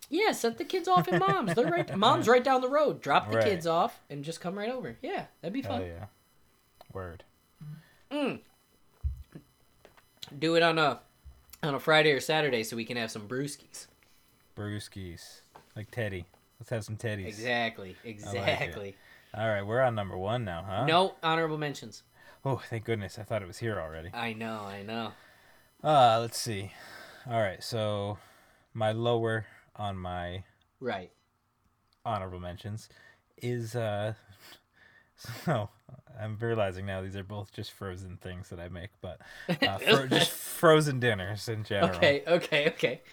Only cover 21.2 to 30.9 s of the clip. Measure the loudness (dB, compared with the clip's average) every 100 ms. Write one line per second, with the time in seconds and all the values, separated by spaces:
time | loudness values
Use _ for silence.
21.2 | 0 2 0 -2 -4 -6 -12 -18 -20 _
22.2 | -20 -6 -4 -2 -4 -6 -2 -2 -4 -10
23.2 | -6 -6 -6 -6 -4 -4 -6 -8 -10 -6
24.2 | -6 -4 -6 -6 -8 -10 -8 -6 -6 -10
25.2 | -20 -20 -20 -20 _ _ 4 8 8 6
26.2 | 2 -4 -4 -4 -6 -10 -18 -18 -18 -16
27.2 | -4 0 0 -2 -6 -2 0 -2 -4 -6
28.2 | -12 -20 _ _ _ 0 0 2 2 2
29.2 | 2 -2 -4 -14 _ -8 -6 -6 -6 -6
30.2 | -6 -8 -12 _ _ _ -6